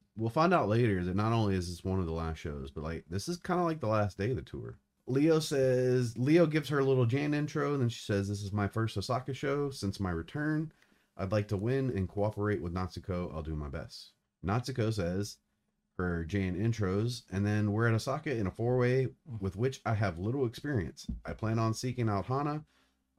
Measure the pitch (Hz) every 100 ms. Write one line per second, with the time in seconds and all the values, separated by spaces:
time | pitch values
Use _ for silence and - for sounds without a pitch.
0 | _ - 113 160 175 170 104 117 120 92
1 | 90 95 110 117 104 92 87 85 95 95
2 | 82 82 80 80 78 71 69 80 78 80
3 | - 95 - 175 - 180 170 160 107 110
4 | 101 - 104 76 64 67 58 - _ _
5 | - 135 160 156 156 139 131 127 127 127
6 | 120 117 131 170 156 156 131 147 135 131
7 | 117 139 147 147 147 151 143 139 120 -
8 | - 101 98 101 101 104 98 113 113 101
9 | 95 120 131 127 139 143 143 135 98 -
10 | 95 82 82 147 151 156 160 - _ _
11 | _ - 95 107 101 98 113 135 131 95
12 | 90 101 104 101 104 104 85 90 90 87
13 | 90 90 87 78 76 78 73 76 - -
14 | - _ _ _ 82 120 120 123 110 107
15 | 85 95 101 - _ _ _ _ _ -
16 | 90 85 80 101 92 90 117 110 95 101
17 | 117 120 - 92 101 107 104 104 117 110
18 | - 151 156 113 92 - 120 127 123 127
19 | 131 - - 113 95 98 131 - 107 104
20 | 101 82 104 139 120 - 143 127 76 -
21 | - - 80 82 110 113 113 110 131 123
22 | 113 98 92 135 147 151 156 _ _ _
23 | _